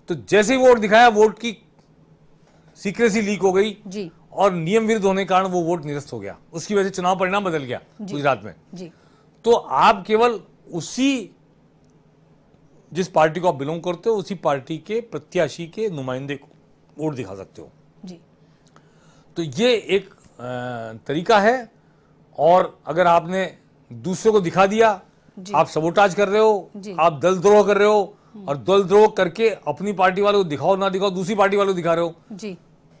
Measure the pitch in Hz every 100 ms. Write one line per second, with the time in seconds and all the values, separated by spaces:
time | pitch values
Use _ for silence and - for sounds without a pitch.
0 | - 165 101 196 208 262 254 240 208 220
1 | 240 208 214 - 233 202 _ _ _ _
2 | _ _ _ _ _ _ _ - 202 185
3 | 233 208 202 202 190 185 214 208 196 196
4 | 175 - _ - 196 180 160 220 220 226
5 | 196 190 190 185 190 180 165 175 147 143
6 | 139 117 98 87 _ 165 160 202 196 190
7 | 180 185 185 196 196 160 131 113 - -
8 | 202 147 143 123 101 - _ 175 175 -
9 | _ _ _ _ 226 233 - 135 180 214
10 | 185 214 240 214 - _ - 170 - -
11 | 269 269 180 _ _ _ _ _ _ _
12 | _ _ _ _ _ _ _ _ _ 147
13 | 185 170 160 160 175 143 139 165 170 170
14 | 226 220 - 185 160 139 120 160 156 220
15 | 233 151 - 180 151 - 170 214 220 156
16 | 127 127 139 143 - _ _ _ _ -
17 | 156 131 98 98 95 - 76 _ _ _
18 | 185 170 _ _ _ _ _ _ _ _
19 | _ _ _ - 160 131 240 226 - 190
20 | 190 _ _ - 123 123 123 120 113 113
21 | - 143 180 214 202 254 226 _ _ _
22 | _ _ _ - 151 180 175 - - 160
23 | 175 170 165 190 180 - _ _ - 117
24 | 131 185 220 214 165 175 196 220 226 196
25 | - _ _ - 185 156 160 160 160 170
26 | 202 170 196 208 220 208 165 208 196 170
27 | 165 147 170 190 190 208 196 196 208 214
28 | 190 - _ 214 190 143 113 196 190 202
29 | 214 214 180 - 226 185 - 143 196 190
30 | 185 185 202 202 185 143 151 190 196 185
31 | 202 185 180 214 202 202 196 185 165 165
32 | 170 165 - 196 214 175 _ _ _ _